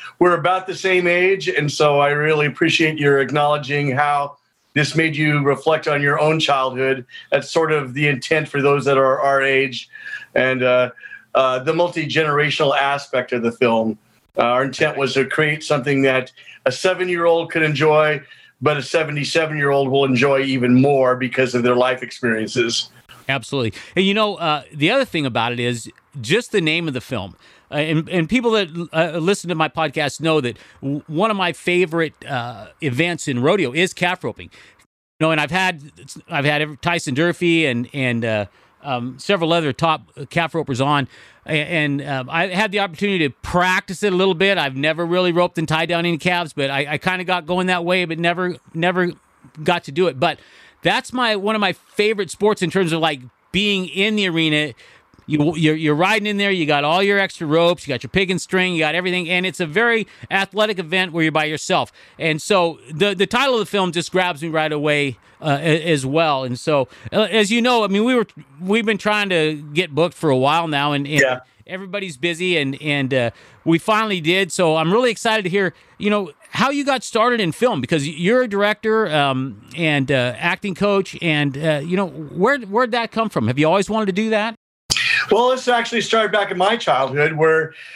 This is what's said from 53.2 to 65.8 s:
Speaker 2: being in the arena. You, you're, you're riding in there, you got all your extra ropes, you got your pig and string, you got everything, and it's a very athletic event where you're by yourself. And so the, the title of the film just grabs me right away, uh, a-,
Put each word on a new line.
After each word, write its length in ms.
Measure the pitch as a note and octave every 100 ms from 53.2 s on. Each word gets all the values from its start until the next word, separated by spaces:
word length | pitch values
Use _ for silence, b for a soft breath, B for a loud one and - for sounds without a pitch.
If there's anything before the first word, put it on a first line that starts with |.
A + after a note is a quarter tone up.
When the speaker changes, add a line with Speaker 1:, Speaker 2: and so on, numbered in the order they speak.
| B2 _ _
Speaker 2:
being 340 | F3+ G#3 G3 F3+
in 260 | E3 G#3 G#3+
the 140 | F#3+
arena. 440 | E3 D#3+ D3+ D3+ - b b b _ -
You, 320 | D3 D3 D#3
you're, 180 | D#3 D#3
you're 180 | D#3
riding 320 | D3+ F#3 A3 G#3
in 120 | G3+
there, 120 | G3+
you 160 | F#3+ D3+
got 200 | C#3+ D3
all 180 | F3
your 160 | G3+ G3+
extra 260 | F#3+ - D#3
ropes, 400 | D#3+ E3+ F3 C#3
you 80 |
got 80 | B2
your 100 | B2
pig 200 | F#3 F#3
and 100 | F3+
string, 320 | - F#3 F#3
you 60 | E3+
got 160 | D3+ E3
everything, 340 | F3+ F3+ E3
and 160 | F3+ F#3
it's 140 | -
a 60 | E3
very 420 | E3 A#3 A3+ F#3+ B B
athletic 480 | F#3+ G3 G3+ G#3+ F#3+
event 320 | D#3+ F#3 F#3
where 100 | E3
you're 120 | D#3
by 120 | D#3 D#3
yourself. 460 | D3+ - F3 A#2+ - B B
And 240 | D#3 D#3
so 380 | - G3 E3+ D3+ -
the, 240 | D#3 G3+
the 140 | F#3+ F#3+
title 280 | A#3+ C#4 A#3+
of 40 |
the 60 | G3
film 260 | G3+ F#3
just 200 | E3+ -
grabs 300 | F#3 F3+ D3
me 60 | E3
right 240 | D#3 D#3
away, 460 | D3+ D3+ D3 C#3 A#2+ b b
uh, 200 | D#3+ C#3
a-, 300 | D#3+ D#3+